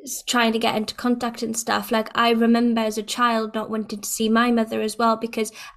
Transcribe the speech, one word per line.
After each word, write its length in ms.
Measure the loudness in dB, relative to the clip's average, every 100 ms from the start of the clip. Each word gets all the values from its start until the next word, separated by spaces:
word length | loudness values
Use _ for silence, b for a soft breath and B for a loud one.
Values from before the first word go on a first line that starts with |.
s-, 180 | -12 -10 -2
trying 240 | 2 2
to 80 | 2
get 160 | 0 0
into 180 | -4
contact 480 | -4 -2 0 -2 -4
and 140 | -6 -4
stuff, 340 | -2 -2 0
like, 260 | -2 -2 0
I 140 | 2
remember 520 | 4 6 6 4 2
as 160 | 0 -4
a 40 |
child 500 | -6 -2 0 0 -2
not 160 | -4 -4
wanting 320 | -6 -6 -8
to 80 | -6
see 200 | -2 2
my 240 | 4 4
mother 280 | 2 0 -2
as 160 | -4 0
well, 200 | 0 0
because 340 | -2 -4 -6 B B